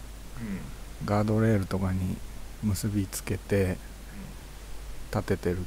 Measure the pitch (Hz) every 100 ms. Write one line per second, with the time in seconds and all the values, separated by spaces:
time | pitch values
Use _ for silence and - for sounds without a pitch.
0 | - - - - 113 95 - - - -
1 | 110 104 104 107 110 107 90 95 95 92
2 | 92 113 - - - - 107 95 113 104
3 | 95 - - 98 - 101 92 95 - -
4 | - - - - - - - - - -
5 | - 107 98 98 - 90